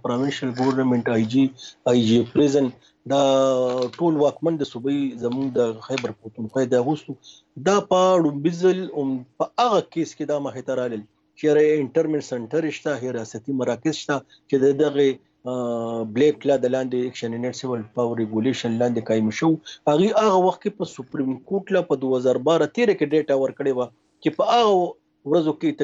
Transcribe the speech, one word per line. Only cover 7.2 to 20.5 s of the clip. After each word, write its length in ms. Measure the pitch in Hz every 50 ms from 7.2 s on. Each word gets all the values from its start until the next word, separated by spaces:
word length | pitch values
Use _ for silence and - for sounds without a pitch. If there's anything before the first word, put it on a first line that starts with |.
| _ - - - _ _ -
دا 200 | - 131 185 196 202
په 200 | 196 - 190 185 185 185 185
لومړي 360 | 175 165 147 143 143 143 170 170 170
ځل، 180 | 180 185 180 185 185 151 135
ام، 140 | 151 139 135 131 127 123 - _ -
په 60 | 160 - _ -
هغه 220 | 240 247 214 175 156 -
کیس 200 | - 165 156 147 -
کې 100 | - 151
دا 140 | 139 147 147
مخې 240 | 143 135 107 127 120
ته 60 | - 131
رالل 280 | 127 127 123 113 107 104 - _ _ _ _ _
چې 60 | - -
یاره 180 | 151 147 151 151 151 151 151
انټرمنټ 420 | 139 123 - 165 160 156 156 147 131 -
سنټر 320 | 135 123 113 107 - 160 160 151
شته، 200 | 135 - - 156 143
حراستي 580 | 120 123 127 123 117 110 110 - 110 - - 139
مراکز 420 | 127 123 123 120 113 - 156 147
شته 220 | - - - 147 135 - _ _ - _ -
چې 80 | 143
د 100 | 135 131 139 139 139 156
دغې، 280 | 147 139 139 143 139 131 - _ _ _ _ - 123
آ، 20 | 127 127 123 120 120 117 113 117 117 113 113
بلیک 440 | 110 107 120 147 151 147 - -
لا 100 | 139 139
د 100 | 131 123
لاندې 320 | 123 127 131 131 127 127 127 123
اکشن 240 | 127 - - - 113 117
ان 180 | 117 120 123 123
سیول 300 | - - 127 123 113 107 110 -
پاور 220 | 127 120 117 117 117
ریګولیشن 540 | 113 107 110 110 110 131 123 - - 120 113 117
لاندې 220 | 120 123 120 113 110
قایم 260 | - 113 110 110 110
شو. 200 | 107 - 165 165 160 156 - - - - - -
هغې 200 | 147 156 185 220 214
هغه 220 | 214 214 214 190 185 180
وخت 140 | 185